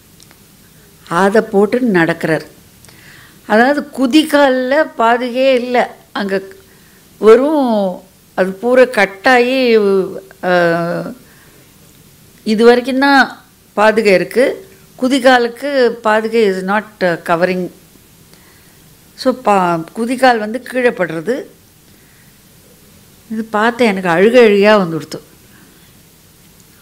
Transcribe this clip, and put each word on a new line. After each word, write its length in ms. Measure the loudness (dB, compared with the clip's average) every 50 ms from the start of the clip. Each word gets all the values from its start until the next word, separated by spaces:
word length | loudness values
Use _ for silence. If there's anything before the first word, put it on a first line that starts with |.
| _ _ _ -20 -20 -20 -20 _ _ _ _ _ _ _ _ -20 -20 -20 _ _ -12 -6
அதை 340 | -2 0 0 2 0 0
போட்டு 380 | -2 0 0 0 0 0 0 -2
நடக்கிறார். 640 | -2 0 0 2 0 0 -2 -4 -2 -4 -4 -4 -6 -12 -20 -20 _ -20 _ -20 -20 -20 -20 -20 -20 -20 -20 -20 -20 -20 -20 -14 -6
அதாவது 340 | -2 2 2 2 2 0 -2
குதிகால்ல 1080 | -6 -8 -6 -4 -2 2 2 2 2 2 2 2 2 2 2 0 -2 -2 0 -2 -2 -2 -2 -2
பாதுகையே 560 | 0 0 0 0 -2 -6 -2 0 0 2 0
இல்ல, 420 | 0 -2 -2 -2 -2 -2 -4 -6 -20 _ _
அங்க 300 | -10 -8 -6 -4 -4 -6 -6 -10 -20 -20 -20 -20 -20 -20 -20 _ _ _ _ -20 -8 0
வெறும் 840 | 4 6 6 6 4 0 0 0 0 0 0 -2 -2 -4 -6 -10 -16 _ _ _ _ _ -4
அது 160 | -4 -4 -4
பூரா 320 | -4 -4 -2 2 4 4
கட்டாயி, 920 | 4 4 2 -2 -2 -2 -2 -4 0 2 2 2 2 0 0 0 2 2 2 2 2 2 0 0 -2 -4 -8 -14 -16 -18 -16 -8 -4
அ, 680 | 0 0 2 2 0 0 -2 -4 -6 -6 -8 -8 -12 -14 -20 -20 -20 -20 -20 -20 -20 -20 -20 -20 _ _ _ -20 _ _ _ _ -20 _ _ _ -20 _ -10 -6
இது 200 | -4 0 2 4
வரைக்கும் 340 | 4 4 2 0 -2 -2 0
தான் 440 | 2 2 4 2 2 0 -4 -18 _ _ _ _ _ _
பாதுகை 400 | -2 0 2 2 2 2 2 2
இருக்கு. 560 | 2 2 0 -2 0 0 0 0 -2 -6 -14 -20 -20 -20 -20 -20 -10 -6
குதிகாலுக்கு 880 | -4 -2 0 2 2 4 4 2 0 -2 -6 -8 -8 -4 -2 0 0 0
பாதுகை 640 | -2 -2 -2 0 0 0 -2 -2 0 0 0 0
is 40 | -2
not 300 | -4 -4 -4 -4 -4 -6 -8 -8 -4
covering. 680 | -2 -2 -2 -4 -2 -2 -2 0 0 -2 -2 -4 -6 -8 -12 -18 _ _ -20 -20 _ _ _ _ -20 -20 -20 _ -20 _ -20 _ _ _ _ -20 _ -20 -20 _ _ _ -12
So, 180 | -4 -2 -2 -2 -2 0
பா-, 400 | 0 0 2 2 0 -2 -4 -6 -10 -8
குதிகால் 420 | -8 -6 -6 -2 2 2 2 2 2
வந்து 240 | -4 -6 -8 -10
கீழே 260 | -10 -8 -6 -2 -2 -2
படுறது. 540 | -2 -2 -6 -6 -6 -8 -6 -6 -6 -6 -8 -14 -20 _ _ _ _ _ _ _ -20 _ _ _ _ _ -20 -20 _ _ _ _ _ _ _ _ _ _ _ _ _ -20 _ _ _ _ _ -12
இது 140 | -10 -10 -8
பார்த்து 400 | -6 -4 -2 -2 -2 0 0 -2
எனக்கு 240 | -2 -2 -2 -2 0
அழுக 360 | 2 2 2 4 6 6 6
அழுகையா 340 | 6 4 4 4 4 4 2
வந்துடுத்து. 400 | 2 -2 -6 -8 -10 -12 -16 -18 -18 -20 -20 -20 _ -20 -20 -20 -20 _ _ _ -20 _ -20 -20 _ _ _ _ _ _ _ _ _ -20 _ _ _ _ _ _